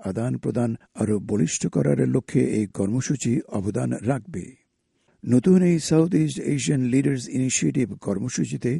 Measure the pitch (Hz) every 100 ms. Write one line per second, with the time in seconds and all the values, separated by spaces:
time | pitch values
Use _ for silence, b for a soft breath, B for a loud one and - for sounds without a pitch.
0 | 98 95 123 127 127 117 120 113 b -
1 | 104 104 - 104 165 - 170 160 143 135
2 | 127 131 - 127 127 113 101 - 98 123
3 | - 143 117 127 - 104 98 110 127 123
4 | 107 135 - 90 - - _ _ _ _
5 | _ _ - 123 185 185 180 165 - 160
6 | 165 170 156 135 - 143 156 139 127 131
7 | 143 131 123 131 131 - 156 135 107 101
8 | - 98 123 - 117 131 120